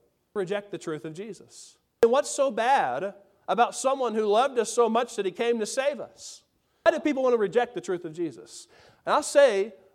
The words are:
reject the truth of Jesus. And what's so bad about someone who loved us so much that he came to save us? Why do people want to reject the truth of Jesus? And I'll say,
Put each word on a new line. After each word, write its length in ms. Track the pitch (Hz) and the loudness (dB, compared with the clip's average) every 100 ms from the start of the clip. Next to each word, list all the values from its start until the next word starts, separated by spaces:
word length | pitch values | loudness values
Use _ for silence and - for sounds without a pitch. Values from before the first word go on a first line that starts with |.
| _ _ _ | _ _ _
reject 360 | 208 180 202 202 | -6 -4 -6 -6
the 80 | 165 | -10
truth 260 | - 151 | -8 -8
of 100 | 160 | -10
Jesus. 600 | 156 220 196 - - - _ _ _ | -12 -12 -14 -20 -20 -20 _ _ _
And 80 | 233 | 2
what's 200 | 262 285 | 2 0
so 200 | - 277 | -2 -2
bad 640 | 220 233 269 147 127 196 - _ _ - | 0 2 2 2 -2 -6 -10 _ _ -4
about 260 | 190 226 | 0 0
someone 400 | - 262 269 247 | 0 -2 0 0
who 120 | 220 214 | 0 2
loved 320 | 214 277 240 | 2 2 0
us 140 | 220 | 0
so 160 | - 233 | 2 2
much 280 | 226 247 - | 2 -2 -4
that 100 | 196 | -6
he 60 | |
came 260 | 185 233 240 | -2 -2 -2
to 60 | 214 | -2
save 340 | - 285 254 | -2 -2 -4
us? 420 | 135 - - - _ _ _ _ | -8 -16 -20 -20 _ _ _ _
Why 100 | - | 2
do 80 | 311 | 2
people 220 | 311 269 | 2 2
want 100 | 254 | 2
to 40 | 233 | 2
reject 360 | 196 226 240 | 2 0 0
the 60 | 190 | -4
truth 240 | 180 175 | -6 -6
of 80 | 175 | -6
Jesus? 560 | 156 170 117 - - - _ - _ - | -6 -6 -8 -16 -20 -20 _ -20 _ 0
And 80 | |
I'll 80 | 247 | 0
say, 500 | 285 294 277 196 220 - _ | 4 6 6 4 -2 -6 _